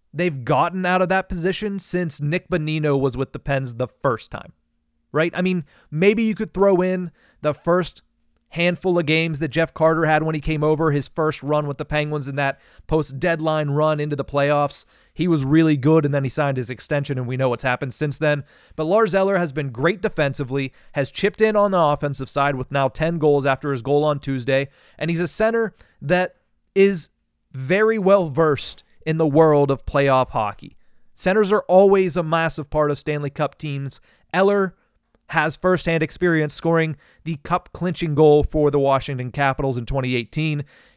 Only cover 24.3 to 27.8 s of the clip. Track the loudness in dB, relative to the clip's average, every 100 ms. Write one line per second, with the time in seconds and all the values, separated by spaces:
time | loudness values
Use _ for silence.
24.3 | -4 0 0 -2 _ _ -10 -4 -2 -4
25.3 | 0 0 0 -2 -6 _ _ -2 0 0
26.3 | -6 _ _ _ 2 4 2 -8 _ _
27.3 | _ _ -12 -2 2